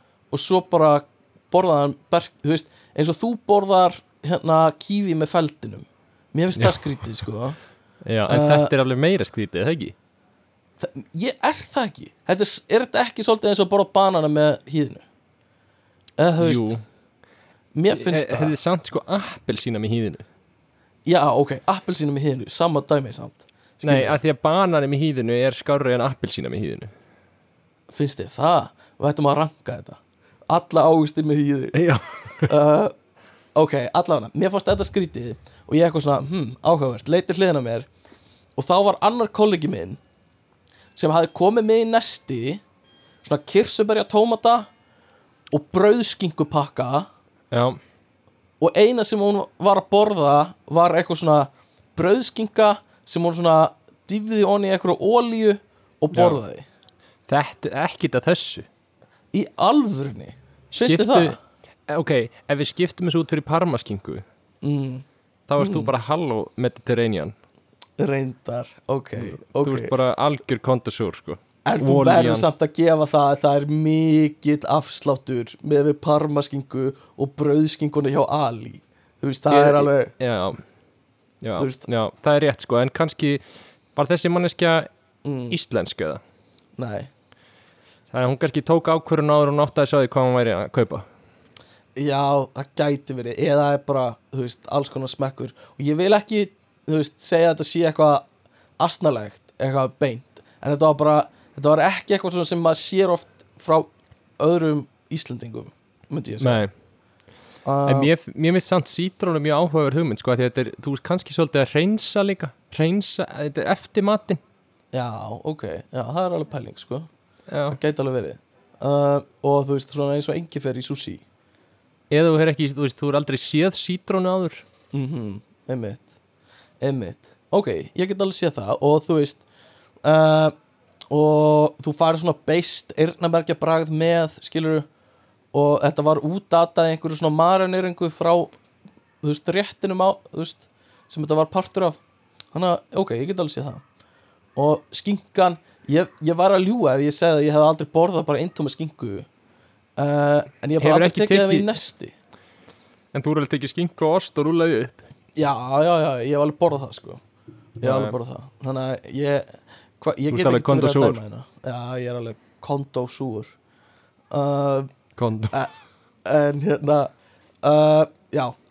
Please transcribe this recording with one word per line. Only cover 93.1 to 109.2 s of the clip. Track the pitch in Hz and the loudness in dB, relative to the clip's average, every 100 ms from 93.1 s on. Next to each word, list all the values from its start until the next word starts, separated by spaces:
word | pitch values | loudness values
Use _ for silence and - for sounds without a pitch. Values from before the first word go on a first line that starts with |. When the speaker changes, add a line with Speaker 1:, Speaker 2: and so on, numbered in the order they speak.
Speaker 1:
verið, | 127 117 - | -10 -8 -4
eða | 151 147 143 | 0 2 2
er | 143 | 0
bara, | 143 135 123 110 _ | -2 -2 -2 -6 _
þú | 135 | -8
veist, | 123 - - | -8 -10 -6
alls | 143 135 | -4 -4
konar | - 131 | -8 -8
smekkur. | - 135 - 120 | -6 -8 -8 -14
Og | - - - | -16 -20 -8
ég | 143 151 | -2 0
vil | 190 | 2
ekki, | 208 - 214 190 _ _ _ - | 2 0 -4 -4 _ _ _ -4
þú | 156 | -2
veist, | 147 - | -2 -6
segja | - 165 165 | -2 2 2
að | 160 | 0
þetta | 151 | -2
sé | 170 160 | 0 0
eitthvað | 151 151 143 - _ _ _ _ - | 4 4 2 -2 _ _ _ _ -4
asnalegt, | 160 - 160 117 107 - _ - | -2 0 -2 -2 -6 -18 _ -6
eitthvað | 131 139 131 - | -2 -2 -2 -2
beint. | 135 117 - - _ - | -4 -4 -14 -20 _ -10
En | - 143 | -4 2
þetta | 156 | 4
var | |
bara, | 143 151 151 - _ _ - | 4 2 2 0 _ _ -2
þetta | 147 156 | 2 4
var | 180 | 2
ekki | 190 - 190 | 0 -2 -2
eitthvað | 185 | -2
svona | 180 165 | -4 -2
sem | 170 | 0
maður | 165 160 | 0 0
sér | - 190 190 | 0 0 2
oft | 170 - _ _ _ | 0 -4 _ _ _
frá | - 160 - _ _ _ _ - | 0 0 0 _ _ _ _ -2
öðrum | 160 170 160 147 139 _ - | 0 2 0 -2 -6 _ -10
Íslendingum, | 156 - 123 117 113 - _ _ _ - | -8 -8 -10 -12 -16 -16 _ _ _ -10
myndi | - - 107 | -10 -8 -2
ég | |
segja. | 131 113 101 | 0 2 0
Speaker 2:
Nei. | - _ _ _ _ _ - - - 135 | -6 _ _ _ _ _ -20 -20 -10 -4
Speaker 1:
Uh, | 139 139 | 0 2
Speaker 2:
En | 135 | 2
mér, | 143 160 - | 2 0 -2
mér | - 160 180 | -2 0 0
finnst | - | 0
samt | 180 - | -2 -2
sítrónu | - 185 - | -6 -6 -4